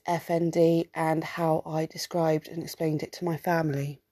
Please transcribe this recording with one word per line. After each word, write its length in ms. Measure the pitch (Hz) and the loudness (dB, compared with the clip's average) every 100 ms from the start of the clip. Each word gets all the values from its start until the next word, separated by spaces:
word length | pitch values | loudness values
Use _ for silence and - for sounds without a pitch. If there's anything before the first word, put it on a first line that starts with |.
| - | -2
F 240 | 165 - | -2 0
N 180 | 170 170 | 2 2
D 400 | 170 165 165 - | 4 6 4 0
and 320 | 160 160 160 | -2 0 0
how 380 | 160 - 165 156 165 | -2 -2 0 0 -2
I 180 | 156 160 | -4 -4
described 640 | 160 - 175 160 156 - | -8 -4 0 2 0 -2
and 160 | 165 | -10
explained 400 | - - 160 151 | -10 -4 -2 -2
it 80 | - | -4
to 120 | - 175 | -6 -4
my 120 | 156 | -2
family. 640 | 185 165 156 139 143 143 _ | 0 0 0 -2 -4 -10 _